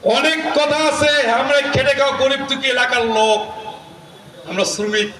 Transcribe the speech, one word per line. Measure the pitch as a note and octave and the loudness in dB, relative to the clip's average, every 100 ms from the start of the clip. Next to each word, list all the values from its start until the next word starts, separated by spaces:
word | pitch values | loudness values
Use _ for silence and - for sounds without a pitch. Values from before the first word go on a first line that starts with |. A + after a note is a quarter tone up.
| - B3 | 2 2
অনেক | D4+ D#4+ D#4+ D4 | 2 0 0 0
কথা | D4 D4 D#4 | 2 2 0
আছে। | C#4+ D4 D4 A#3 A#3 | 2 2 2 2 0
আমরা | C4+ C#4+ C#4 | 2 0 2
খেটে | C4+ C4+ C4+ | 0 2 2
খাওয়া | C#4 C4 | 0 2
গরিব | C4+ C#4 C4+ | 0 0 -4
দুঃখী | C4+ C4 | -4 -2
এলাকার | B3 - B3 A3+ A3 | 0 0 0 0 2
লোক, | A3 G#3 G#3+ - G#3+ - - - - - - - - | 2 2 -2 -12 -14 -16 -20 -20 -20 -20 -20 -20 -10
আমরা | F3+ F#3+ | -4 -4
শ্রমিক | - G#3+ G#3+ G#3 | -4 -2 -2 -4